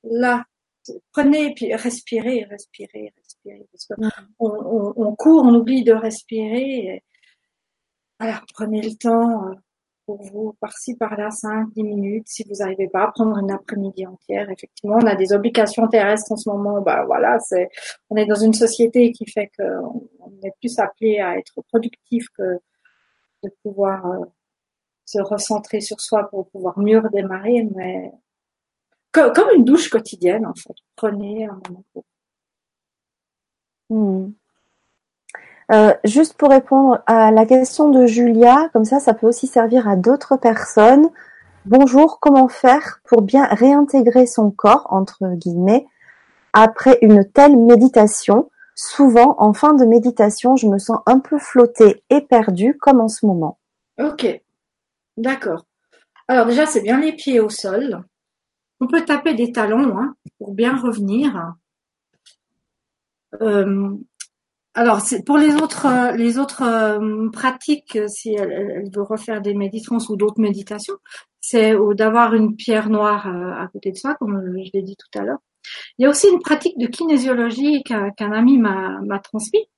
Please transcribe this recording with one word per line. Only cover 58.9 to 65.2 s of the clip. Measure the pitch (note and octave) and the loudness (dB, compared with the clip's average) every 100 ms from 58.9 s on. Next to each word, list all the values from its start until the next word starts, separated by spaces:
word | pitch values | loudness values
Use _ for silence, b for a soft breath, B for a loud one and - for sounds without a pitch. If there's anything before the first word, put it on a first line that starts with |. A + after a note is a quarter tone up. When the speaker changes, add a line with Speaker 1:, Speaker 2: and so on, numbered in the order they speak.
| D#4+ | -2
Speaker 1:
taper | D#4+ C#4+ E4 | -2 -4 -2
des | A#3+ A#3+ | -4 -4
talons, | - G#3 A3 C#4 F#3+ | -4 -4 -2 -2 -4
hein, | C4 - - _ | -8 -10 -20 _
pour | G3+ | -16
bien | G3 A#3+ C4 | -4 -2 -2
revenir. | A#3+ A3+ G3 A3 D4 F#3+ E3+ F3 _ _ _ _ _ _ _ _ _ _ _ _ _ _ _ _ _ - | -4 -6 -4 -2 -4 -6 -12 -16 _ _ _ _ _ _ _ _ _ _ _ _ _ _ _ _ _ -6
Euh, | A3+ G3+ G3 G3 G3 G3+ - _ - _ _ _ _ | -2 0 0 -4 -6 -10 -16 _ -20 _ _ _ _
alors, | - A#3 G#3 | -2 0 0
c'est, | G3+ A#3 | -4 -8